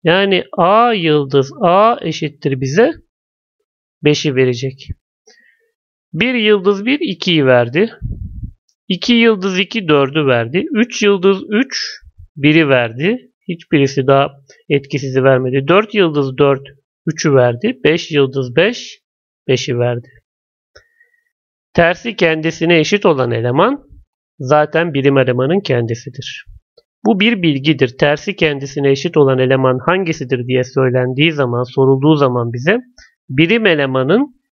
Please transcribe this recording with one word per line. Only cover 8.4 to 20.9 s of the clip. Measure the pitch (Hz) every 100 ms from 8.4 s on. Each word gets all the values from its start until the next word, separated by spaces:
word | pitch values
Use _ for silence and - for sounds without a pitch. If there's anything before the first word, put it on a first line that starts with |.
| - _ _ _ _
İki | 180 -
yıldız | 233 233 214 196 185
iki | 185 226 175
dördü | 147 135 156 139
verdi. | 120 113 160 320
Üç | 240 240 -
yıldız | 208 196 190 190 -
üç | 214 269 - - - - _ - -
biri | 139 156 147
verdi. | 127 117 117 170 254 - _ -
Hiçbirisi | 170 - 143 139 139 131
daha | 139 143 - _ _ _
etkisizi | 143 139 143 135 131
vermedi. | 131 131 131 135 139
Dört | 180 214
yıldız | 214 175 147 135 131
dört | 139 135 139 _ _ _ -
üçü | 156 160
verdi. | 135 123 120 220 254
Beş | 151 165 -
yıldız | 147 135 135 123 120
beş | 196 240 - - _ _ _ _ -
beşi | 127 - 120
verdi. | 120 117 - _ _ _ _ _ _ - _